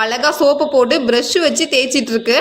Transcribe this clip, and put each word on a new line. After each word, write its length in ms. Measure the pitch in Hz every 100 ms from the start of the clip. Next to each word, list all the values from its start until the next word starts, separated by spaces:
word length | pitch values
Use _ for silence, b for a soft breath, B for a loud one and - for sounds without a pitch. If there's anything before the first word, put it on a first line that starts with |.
அழகா 300 | 220 240 294 302
சோப்பு 260 | 285 285 302
போட்டு 220 | 269 240 311 240
பிரஷ் 280 | 240 - 359
வச்சு 220 | 311 233 311
தேய்ச்சிட்டு 380 | 277 254 285 226
இருக்கு. 240 | 226 233 254